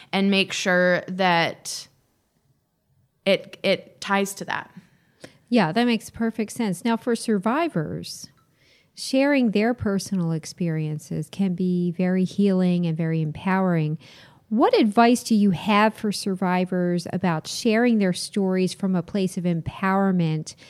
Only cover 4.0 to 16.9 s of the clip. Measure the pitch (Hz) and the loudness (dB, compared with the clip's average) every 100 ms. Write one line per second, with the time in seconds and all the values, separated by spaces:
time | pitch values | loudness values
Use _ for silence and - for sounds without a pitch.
4 | - 196 196 - 180 - - - _ _ | -4 -2 -2 -6 -8 -8 -8 -20 _ _
5 | _ _ - _ - 240 160 220 240 226 | _ _ -20 _ 0 2 2 2 0 0
6 | - - 226 226 208 - 214 170 233 226 | -4 -6 -4 -4 -8 -4 -4 -2 -2 -2
7 | 254 226 - 208 220 277 339 175 151 156 | -2 -4 0 0 0 0 -2 -2 -4 -8
8 | 175 - - _ _ _ _ _ _ - | -10 -14 -18 _ _ _ _ _ _ -14
9 | - 269 277 285 240 202 226 247 208 196 | -2 0 2 4 2 2 0 0 -2 -2
10 | - 190 165 160 - - 170 160 156 156 | -2 -2 -2 -2 -6 -6 -4 -2 -4 -6
11 | - 160 151 - 196 175 185 180 175 170 | -6 -8 -8 -2 -2 0 0 0 0 0
12 | 180 185 185 - 202 185 180 175 170 160 | 0 2 0 2 2 4 2 2 0 -2
13 | 165 165 151 147 185 190 185 170 151 156 | -2 0 -2 -4 -2 0 2 2 0 -4
14 | - - - _ - 220 392 494 220 226 | -10 -20 -20 _ -4 0 4 4 4 6
15 | 233 247 - 220 202 165 214 208 220 214 | 4 4 2 4 4 2 2 4 4 0
16 | 214 - 202 185 185 180 185 180 175 | -6 -4 -6 -2 0 0 0 0 0